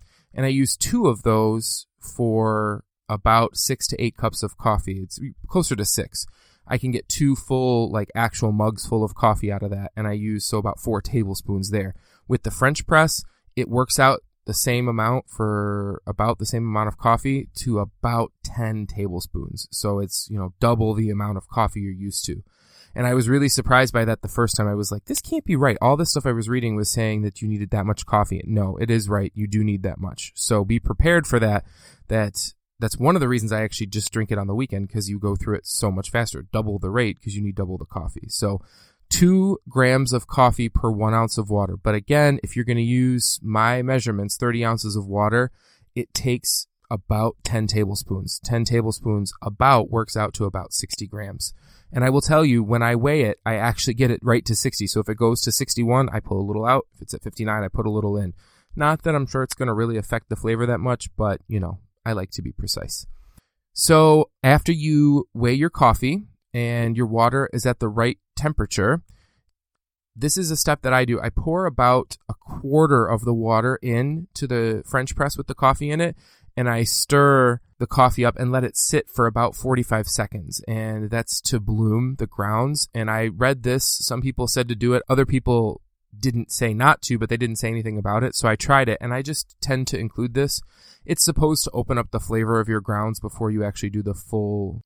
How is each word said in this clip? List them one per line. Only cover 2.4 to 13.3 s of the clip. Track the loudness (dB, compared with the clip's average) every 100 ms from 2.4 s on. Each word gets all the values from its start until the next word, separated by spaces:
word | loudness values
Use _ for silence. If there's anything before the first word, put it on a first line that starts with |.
| 2 0 -2 -4 -10 _ -8
about | 0 4 6 4 0
six | -4 -2 -4
to | -4
eight | -4 -2
cups | -4 -4
of | -8 -2
coffee. | 0 0 -2 -8
It's | -10 -10 -12 -12 -4
closer | 0 0 0
to |
six. | -2 -2 -4 -8 -12 -16 _ _ -6
I | -4
can | -2
get | -4 -4
two | 0 0 0
full, | -2 0 2 2 0
like, | -2 -4
actual | -2 -2 0 0
mugs | 2 0 -2
full | -2 -2
of | -2
coffee | 2 2 2 -2
out | -4
of | -6
that, | -6 -8 -6
and | -4
I |
use, | -4 -4 -4
so | -4 -2
about | -4 -4
four | -4 -4
tablespoons | -2 -2 -2 -4 -6 -4 -2
there. | -2 -4 -8 _ _ -4
With | -4
the | -2
French | 0 0 0 2
press, | 4 4 0 -8